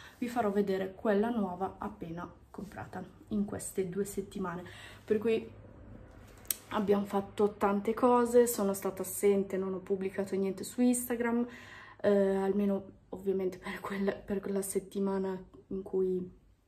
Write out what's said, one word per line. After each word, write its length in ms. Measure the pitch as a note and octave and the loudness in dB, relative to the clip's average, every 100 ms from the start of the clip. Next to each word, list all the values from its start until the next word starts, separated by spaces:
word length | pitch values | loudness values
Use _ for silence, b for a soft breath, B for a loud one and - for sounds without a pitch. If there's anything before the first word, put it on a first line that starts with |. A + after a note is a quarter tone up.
| B B | B B
vi 100 | A#3+ | -4
farò 240 | A#3+ G#3+ | 0 2
vedere 420 | G3+ G3 F#3+ F#3+ | 2 2 0 -2
quella 360 | - A3+ G3+ A#3 | -2 2 4 2
nuova 460 | A#3 F#3+ F3+ F#3+ - | 0 -2 -2 -6 -6
appena 520 | - - E3+ E3+ F3 - - | -10 -8 -10 -10 -10 -14 -18
comprata 540 | - - - - F#3 - - - | -14 -12 -12 -12 -12 -12 -16 -4
in 160 | G#3 G3+ | -2 -2
queste 440 | F#3 - - F#3 | -4 -6 -4 -2
due 160 | F#3+ G3 | -2 -4
settimane. 580 | - F#3+ G3+ F3+ E3+ F3 B B B - | -6 -8 -6 -4 -6 -10 B B B 0
Per 120 | G#3+ | 0
cui 320 | A3+ A3+ - - - - - - - - - - - - - | 2 0 -2 -14 -20 -20 -18 -18 -20 -20 -20 -10 -6 -6 -4
abbiamo 360 | G#3+ G3 G3+ G3+ | 0 2 2 2
fatto 500 | G3+ G3 - G#3 - | -2 -2 2 0 2
tante 360 | G3+ G3+ G3+ | 0 2 0
cose, 540 | A3 B3 B3 A#3 A#3+ A#3+ | 2 4 6 6 6 6
sono 260 | A3+ G3 | 4 0
stata 280 | G3 F#3+ F#3+ | 0 -4 -4
assente, 560 | F#3 - G3+ G3 G3 F#3+ | -6 2 4 4 2 -2
non 160 | F#3+ | -2
ho 60 | F#3 | -4
pubblicato 560 | F3+ G3 F#3+ - G3 F#3+ | -2 -2 -2 -4 -2 0
niente 280 | G3 F#3+ | 0 -2
su 180 | G3+ - | -4 2
Instagram, 680 | B3 B3 - A#3 A#3+ A#3 A#3+ B B B B B | 4 4 0 -2 2 2 0 B B B B B
eh, 340 | G#3 G3+ G3 F#3+ | 4 6 6 4
almeno 640 | F#3+ G3+ G3+ G3 - - - | 2 2 2 0 -4 -16 -16
ovviamente 480 | F#3 G3 F#3+ F#3 F3 | -6 0 0 0 -4
per 220 | G3 F#3 | -8 -8
quella, 340 | - G3 G3 | -6 -2 0
per 260 | - - G3 | -2 -4 -4
quella 220 | G3 G3 | -2 -2
settimana 760 | F#3+ G3 F#3 G3+ G3 G3 F#3+ F#3 - - - | -2 -2 -4 -2 0 0 -2 -4 -8 -18 -8
in 140 | F#3+ | -8
cui, 560 | F#3+ F#3+ F#3 F#3 F3+ - _ _ | -2 0 2 0 -4 -12 _ _